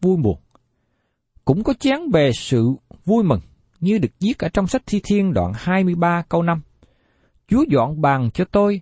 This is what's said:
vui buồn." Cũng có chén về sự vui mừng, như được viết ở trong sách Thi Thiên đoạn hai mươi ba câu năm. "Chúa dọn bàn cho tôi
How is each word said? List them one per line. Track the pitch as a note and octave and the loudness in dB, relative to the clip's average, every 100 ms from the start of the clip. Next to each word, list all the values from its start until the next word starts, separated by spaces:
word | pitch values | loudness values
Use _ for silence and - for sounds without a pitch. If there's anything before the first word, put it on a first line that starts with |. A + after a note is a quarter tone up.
vui | F#3 F3+ | 0 2
buồn." | A2 E2+ _ _ _ _ _ _ _ _ _ _ | 0 -2 _ _ _ _ _ _ _ _ _ _
Cũng | - F#3 | 0 0
có | B3 C4 | 0 -2
chén | C4+ C#4+ E4+ | 0 -2 0
về | E3 C#3 | 2 2
sự | A2+ - B2 A#2 C3+ _ - | 0 0 2 2 -2 _ -10
vui | - A#3 | 0 2
mừng, | F#3 G2 - _ _ - | 2 0 -4 _ _ -6
như | E3+ G#3+ | -2 0
được | B2 - | -2 -4
viết | G3+ - | -4 -4
ở | - | -4
trong | G#3+ F#3 | -2 -2
sách | C4 - | -4 -4
Thi | G#3 | -6
Thiên | - G#3 G3 | 0 0 0
đoạn | F#2 F2 | -2 -2
hai | A2 F3 F#3+ | -4 -2 0
mươi | F#3 | 0
ba | E3+ E3+ F3 E3+ | 0 0 -2 -2
câu | E3+ | -2
năm. | E3+ E3 - _ _ _ _ _ _ _ - | -2 -4 -6 _ _ _ _ _ _ _ -2
"Chúa | A#3+ D#4 | 0 2
dọn | C3+ B2 D#3 | 2 0 0
bàn | D3 C3+ A#2 | 0 0 -2
cho | - | -2
tôi | F3+ G3+ G#3 G3 | -2 0 0 -2